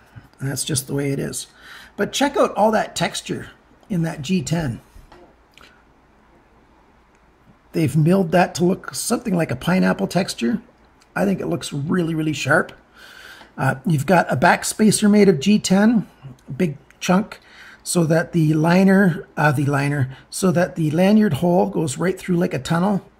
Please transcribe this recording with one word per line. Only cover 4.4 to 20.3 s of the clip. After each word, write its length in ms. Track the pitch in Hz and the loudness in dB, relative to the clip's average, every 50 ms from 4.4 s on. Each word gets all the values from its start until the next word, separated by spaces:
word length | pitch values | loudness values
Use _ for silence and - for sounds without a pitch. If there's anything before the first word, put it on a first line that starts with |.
ten. 400 | 131 - 156 170 165 131 107 - - _ _ - - _ - - - - _ _ _ _ _ - - - _ _ _ _ _ _ _ _ _ _ _ _ _ _ _ _ _ _ _ _ _ _ _ _ _ _ _ _ _ _ _ _ _ _ _ _ _ _ _ _ - | -2 -2 -4 -4 -4 -4 -6 -8 -12 _ _ -20 -20 _ -20 -20 -20 -20 _ _ _ _ _ -20 -20 -20 _ _ _ _ _ _ _ _ _ _ _ _ _ _ _ _ _ _ _ _ _ _ _ _ _ _ _ _ _ _ _ _ _ _ _ _ _ _ _ _ -4
They've 240 | 175 160 131 127 | -2 -2 0 2
milled 340 | 160 151 165 185 196 190 160 165 | 2 2 4 4 2 2 2 2
that 220 | 175 180 185 - | 2 2 2 0
to 80 | - 180 | 0 0
look 300 | 175 185 180 - - - | 0 0 -2 -6 -12 -12
something 420 | - - - 233 254 - 233 185 | -10 -6 -6 -6 -4 -4 -4 -2
like 140 | 170 160 - | -2 -2 -2
a 60 | 127 | -4
pineapple 500 | 127 - 165 175 185 185 185 185 - 190 | -6 -4 -2 0 2 2 0 0 -2 -4
texture. 560 | 190 - 170 190 - - - 233 233 240 190 - _ _ _ _ _ _ _ _ _ _ | -4 -2 -4 -4 -4 -6 -4 -4 -2 -2 -4 -6 _ _ _ _ _ _ _ _ _ _
I 80 | - 185 | -2 -2
think 160 | 202 190 - | 0 -2 -2
it 80 | - - | -4 -6
looks 240 | 170 165 - - - | -6 -6 -6 -8 -8
really, 420 | 143 139 165 180 185 170 160 165 | -8 -4 -2 -2 -2 0 -2 -2
really 200 | 156 156 156 151 | -2 -2 -4 -4
sharp. 380 | - - 127 151 175 - - - - _ _ _ - - - - - - - - - - - _ - | -4 -2 0 0 0 0 -2 -8 -18 _ _ _ -20 -20 -20 -20 -20 -20 -20 -20 -20 -20 -20 _ -2
Uh, 160 | 135 131 131 131 - | -2 -2 -2 -2 -2
you've 220 | 196 156 135 - | -2 0 0 2
got 260 | - 190 170 - - 185 | 2 2 2 2 2 0
a 40 | |
back 280 | 123 180 175 208 - - | 2 2 2 2 2 0
spacer 420 | - - - 220 208 180 - 214 | -6 -2 2 2 2 4 4 2
made 220 | 208 202 208 202 190 | 4 4 6 6 6
of 120 | 180 143 | 4 2
G 180 | - 196 214 214 | 2 2 2 2
ten, 480 | - - 190 196 208 220 254 208 - - - _ - - - - _ - 139 | 2 2 2 4 4 4 4 2 0 -2 -10 _ -20 -20 -20 -20 _ -16 -6
big 220 | 123 185 160 147 - - _ _ _ | -4 -4 -4 -4 -8 -14 _ _ _
chunk, 420 | - - 180 185 214 - - - _ _ - - - - - - _ | 0 2 2 2 2 -2 -8 -18 _ _ -20 -20 -20 -20 -20 -18 _
so 220 | - - 180 165 | -4 0 0 2
that 280 | 151 165 160 175 - - | 2 2 0 0 0 0
the 220 | 175 156 151 156 | 0 2 2 2
liner, 720 | 156 151 170 175 185 196 190 190 190 202 185 147 147 - - _ | 2 2 4 4 4 6 6 6 6 4 4 2 0 -6 -12 _
uh, 160 | - 151 151 139 | 0 0 2 2
the 140 | 147 147 | 2 0
liner, 500 | 131 143 139 139 143 143 147 127 131 135 - - _ | 0 0 0 0 -2 -2 -2 -2 -4 -6 -12 -20 _